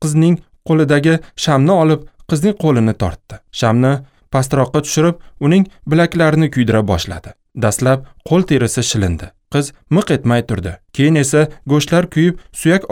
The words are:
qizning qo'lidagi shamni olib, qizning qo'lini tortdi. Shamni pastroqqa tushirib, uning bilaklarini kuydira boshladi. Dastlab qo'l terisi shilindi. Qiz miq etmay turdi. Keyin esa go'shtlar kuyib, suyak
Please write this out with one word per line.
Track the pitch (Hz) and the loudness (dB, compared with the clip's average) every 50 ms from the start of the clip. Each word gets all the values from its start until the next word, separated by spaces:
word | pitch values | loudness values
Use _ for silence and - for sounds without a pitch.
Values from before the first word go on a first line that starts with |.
qizning | - 151 151 160 160 170 175 160 - _ _ _ - | -6 -2 0 2 2 2 2 0 -4 _ _ _ -4
qo'lidagi | - 160 156 156 143 151 147 143 160 160 160 - - _ | 0 0 2 2 2 2 2 2 2 0 0 -2 -8 _
shamni | - - 165 143 135 139 165 | -8 -2 0 0 2 2 2
olib, | 196 175 160 156 156 147 - - _ _ - - | 2 2 2 2 0 0 -4 -10 _ _ -8 -4
qizning | 165 147 160 214 208 - 170 | -4 -2 0 -2 -2 0 0
qo'lini | 156 139 117 110 113 107 | 0 2 2 2 0 0
tortdi. | - 98 87 - - _ - - - _ _ | -2 -4 -6 -6 -8 _ -18 -20 -20 _ _
Shamni | - - 127 113 110 120 127 135 143 139 139 - _ _ _ - - | -8 -2 0 0 2 2 2 2 0 -2 -6 -12 _ _ _ -4 -2
pastroqqa | 135 131 - 147 135 127 123 - 151 147 | -2 -2 0 0 0 0 0 -2 -4 -4
tushirib, | - - 156 156 170 170 - - - - - | -2 -2 0 0 0 0 -4 -8 -20 -10 -4
uning | 139 143 175 196 190 - - _ - 143 | 0 2 2 2 2 0 -4 _ -6 0
bilaklarini | 156 165 170 170 - 170 165 156 156 156 160 143 | 0 2 2 2 0 0 0 2 2 2 0 0
kuydira | 143 127 120 110 110 110 107 | 0 0 0 2 2 0 0
boshladi. | 98 95 - - 95 92 - - - - _ _ _ - - 117 | 0 -2 -2 -4 -6 -12 -14 -14 -18 -20 _ _ _ -8 -4 -2
Dastlab | 107 104 - 127 131 135 131 - - - _ - - | -2 -2 0 0 0 0 -2 -4 -10 -20 _ -4 0
qo'l | 156 185 185 | 0 0 2
terisi | - 156 131 120 110 - 127 117 | 2 0 0 0 -2 -2 -4 -4
shilindi. | - - 110 98 90 85 80 - - _ _ _ - - | -2 -2 -2 -2 -2 -4 -6 -10 -14 _ _ _ -6 -4
Qiz | 143 143 - - _ _ - | -4 -4 -4 -8 _ _ -2
miq | 147 170 - - | 0 0 0 0
etmay | 156 131 135 120 120 120 117 - | -2 -2 0 0 0 0 -2 -4
turdi. | 113 92 87 87 90 - _ _ - | -6 -6 -6 -8 -10 -12 _ _ -4
Keyin | - 139 151 160 | 0 2 2 2
esa | 151 135 - - 151 156 151 - - - | 2 0 2 2 2 0 0 -4 -8 -4
go'shtlar | 135 143 151 147 - 170 170 180 175 - | -2 0 0 0 0 0 0 0 0 0
kuyib, | 156 165 175 170 - - _ | 0 2 0 0 -2 -10 _
suyak | - - - 160 180 190 - - | -10 -4 0 0 0 0 0 -2